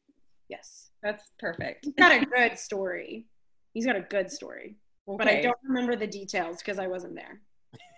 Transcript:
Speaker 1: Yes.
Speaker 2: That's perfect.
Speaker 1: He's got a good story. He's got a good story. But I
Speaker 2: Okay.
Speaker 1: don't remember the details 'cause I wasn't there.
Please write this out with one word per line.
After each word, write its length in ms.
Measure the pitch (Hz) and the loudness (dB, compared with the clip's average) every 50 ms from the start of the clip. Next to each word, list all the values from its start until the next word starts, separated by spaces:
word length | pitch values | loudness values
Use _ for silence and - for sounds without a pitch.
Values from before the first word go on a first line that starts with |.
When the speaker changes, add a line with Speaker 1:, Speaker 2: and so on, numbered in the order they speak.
| _ _ _ _ - _ - _ _ - | _ _ _ _ -20 _ -20 _ _ -14
Speaker 1:
Yes. 420 | - - - - - - - - _ _ | -14 -14 -14 -18 -20 -20 -20 -20 _ _
Speaker 2:
That's 220 | - 208 208 208 - - _ - | -6 -6 -6 -6 -10 -20 _ -8
perfect. 460 | 233 175 170 - - - - - - | -6 -6 -6 -6 -6 -8 -8 -8 -8
Speaker 1:
He's 100 | 294 269 | -4 6
got 180 | - - - | 8 8 10
a 120 | 285 233 269 | 10 8 6
good 340 | - 240 254 240 226 220 - | 4 4 4 4 2 2 -2
story. 680 | - - 214 196 190 185 180 170 - - - 226 226 - _ _ _ _ _ _ _ _ - | -8 -6 -4 -4 -2 -2 -4 -6 -8 -10 -12 -12 -14 -16 _ _ _ _ _ _ _ _ -6
He's 100 | 220 226 | -2 0
got 100 | 262 233 | 0 0
a 40 | 196 | 0
good 300 | 175 - 202 202 185 190 | -2 0 0 0 0 -2
story. 460 | - - - - - - - - 208 - _ _ _ _ _ | -6 -12 -12 -14 -14 -14 -16 -16 -18 -20 _ _ _ _ _
But 200 | 196 196 202 220 | -10 -4 2 4
I 60 | 208 | 4
Speaker 2:
Okay. 100 | 202 - | 4 4
Speaker 1:
don't 160 | - 247 240 - 269 | 4 2 0 0 -2
remember 320 | 269 254 247 247 240 240 | -2 0 0 2 0 0
the 100 | 208 214 | 0 -2
details 560 | 196 185 202 196 190 - 190 170 165 175 - | -4 -6 -8 -8 -4 -2 -2 -2 -2 -6 -6
'cause 160 | - 214 196 196 | -6 -6 -4 -4
I 80 | 190 | -4
wasn't 300 | 185 180 185 175 - - | -4 -4 -6 -8 -10 -12
there. 240 | - - - - 208 - _ _ _ _ _ - - - - - | -14 -14 -16 -18 -20 -20 _ _ _ _ _ -20 -20 -20 -20 -6